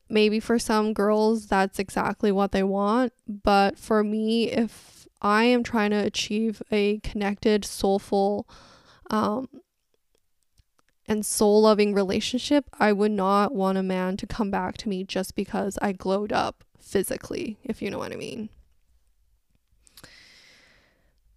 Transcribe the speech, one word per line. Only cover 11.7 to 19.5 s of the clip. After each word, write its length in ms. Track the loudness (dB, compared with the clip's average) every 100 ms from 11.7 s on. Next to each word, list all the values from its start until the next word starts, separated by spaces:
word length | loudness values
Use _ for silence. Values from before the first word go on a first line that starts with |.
| 6 4
relationship, 720 | 2 0 -2 -2 -4 2 0 0 0
I 140 | 2
would 200 | 2 2
not 420 | 2 2 2 2
want 240 | 0 0 0
a 40 |
man 340 | -2 -2 -2 -4
to 80 | -8
come 240 | -6 -4
back 260 | -4 -6 -6
to 100 | -6
me 140 | -6
just 300 | -4 -6 -6
because 440 | -6 -6 -4 -4 -2
I 120 | -4
glowed 400 | -2 -2 -2 -2
up 300 | -2 -4 -8 _ _
physically, 800 | -4 -2 -2 -6 -8 -10 -8 -10
if 160 | -10 -8
you 100 | -6
know 80 | -8
what 140 | -10
I 40 | -10
mean. 340 | -12 -12 -14 -16 _ _ _ _ _ _ _ _ _